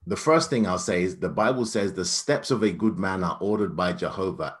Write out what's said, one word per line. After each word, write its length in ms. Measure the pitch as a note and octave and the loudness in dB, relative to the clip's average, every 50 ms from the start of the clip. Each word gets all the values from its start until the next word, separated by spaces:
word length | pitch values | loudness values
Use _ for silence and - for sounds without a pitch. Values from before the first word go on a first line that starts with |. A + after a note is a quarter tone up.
| - | -6
The 100 | - G2+ | -6 -6
first 320 | - - D3+ D#3+ E3 E3 - | -2 4 4 4 4 4 2
thing 180 | C#3+ A#2 G#2+ | 2 2 2
I'll 120 | F#2 F#2 F2 | 2 0 0
say 240 | - - F#2+ F2+ | 0 0 2 2
is 160 | F2+ F#2 F2+ - | 2 0 -2 -2
the 100 | F#2 F2 | -4 -2
Bible 380 | D2 - G#2+ A#2 C3 B2+ A#2 | 0 2 2 2 2 0 -2
says, 260 | A2+ - A2 G2+ F#2+ | 0 0 0 0 0
"The 120 | F2 F#2 F2+ | -2 -2 -2
steps 460 | F2+ - - - - D3 - - - | -2 -2 -2 0 0 0 0 2 -2
of 120 | C3+ G#2+ | 0 2
a 100 | G#2+ G#2 | 2 0
good 260 | F2 E2+ G#2+ A2 F#2 F2 | 2 2 0 0 2 0
man 240 | F#2+ F#2+ F#2 F#2+ | -2 -2 -2 0
are 140 | F2+ E2+ D#2+ - | -2 -2 -2 -2
ordered 340 | F#2+ G2+ G#2+ G#2 G#2 F#2 D#2 | -2 -2 0 0 0 -2 0
by 160 | E2 F2+ F2+ | 0 0 0
Jehovah, 640 | F2+ - F2 D#2 - F#2+ F#2+ F#2+ F2+ - D#2 C#2+ - - | 0 -2 -4 -6 -4 -2 -4 -4 -2 -4 -6 -8 -8 -8